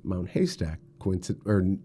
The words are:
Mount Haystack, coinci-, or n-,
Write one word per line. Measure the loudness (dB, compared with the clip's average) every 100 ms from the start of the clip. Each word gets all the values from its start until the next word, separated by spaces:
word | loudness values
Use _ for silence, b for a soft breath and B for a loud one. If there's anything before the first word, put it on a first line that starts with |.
Mount | -4 -4 -2
Haystack, | 0 0 0 -4 -6 -12 -6
coinci-, | -2 -2 -2 -4 2
or | 4
n-, | 4 0